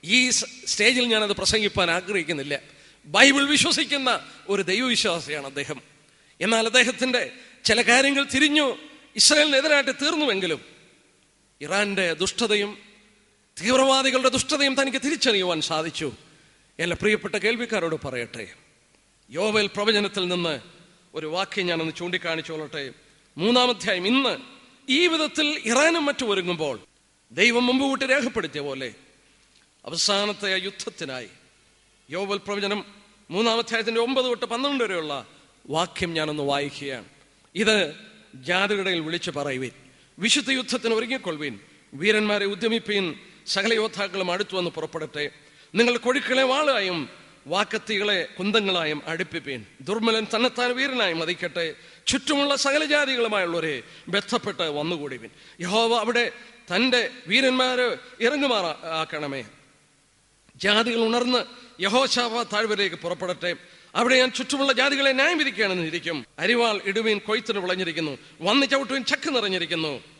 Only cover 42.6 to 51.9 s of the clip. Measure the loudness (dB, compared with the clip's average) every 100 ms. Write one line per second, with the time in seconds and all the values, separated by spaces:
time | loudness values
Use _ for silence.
42.6 | -2 -2 -2 -2 -2 -6 -16 -20 -6 -2
43.6 | 0 0 0 -4 -6 -4 -4 -2 -4 -4
44.6 | -4 -6 -8 -8 -10 -6 -8 -8 -20 -20
45.6 | -8 2 2 2 0 0 0 2 2 2
46.6 | 2 2 0 -2 -6 -10 -20 -20 -4 -2
47.6 | -2 -4 -4 -2 0 0 -2 -4 0 0
48.6 | 2 0 -2 -4 -6 -6 -6 -8 -8 -10
49.6 | -12 -16 -6 -2 0 0 0 0 0 0
50.6 | -2 0 -2 0 0 0 -2 -4 -4 -4
51.6 | -6 -6 -18